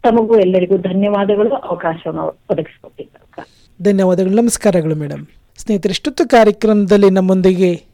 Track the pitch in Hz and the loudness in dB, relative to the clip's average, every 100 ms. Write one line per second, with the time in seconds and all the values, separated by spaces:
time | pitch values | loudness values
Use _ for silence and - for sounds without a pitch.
0 | 240 226 220 226 185 185 180 190 185 185 | 2 2 2 2 4 0 0 -2 -2 -2
1 | 202 202 202 208 220 269 - 170 165 165 | 0 0 0 0 0 -2 -6 -6 -6 -6
2 | 160 160 156 - - 180 151 _ - - | -8 -8 -8 -10 -6 -6 -6 _ -20 -20
3 | 123 _ _ - - _ _ _ 190 196 | -20 _ _ -20 -20 _ _ _ -2 0
4 | 185 180 185 208 240 - 214 180 160 151 | 0 0 0 0 0 0 0 0 -2 -4
5 | 143 147 151 _ _ _ - 208 190 180 | -8 -12 -18 _ _ _ -6 -4 -2 -4
6 | 302 - 277 233 214 202 220 208 196 202 | -6 -4 2 4 4 2 0 0 2 4
7 | 196 190 185 190 185 180 185 165 _ | 4 2 2 2 2 2 0 -2 _